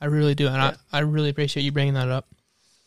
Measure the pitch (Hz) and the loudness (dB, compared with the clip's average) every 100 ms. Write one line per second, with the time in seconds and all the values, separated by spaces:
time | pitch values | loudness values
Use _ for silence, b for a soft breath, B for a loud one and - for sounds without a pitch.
0 | 147 151 151 143 143 131 135 - - 143 | -2 2 2 2 0 2 0 -2 -6 -2
1 | 151 151 147 143 143 147 139 143 139 135 | 0 0 0 -2 -2 -2 -2 0 0 0
2 | 127 131 - _ _ _ B B | -2 -4 -6 _ _ _ B B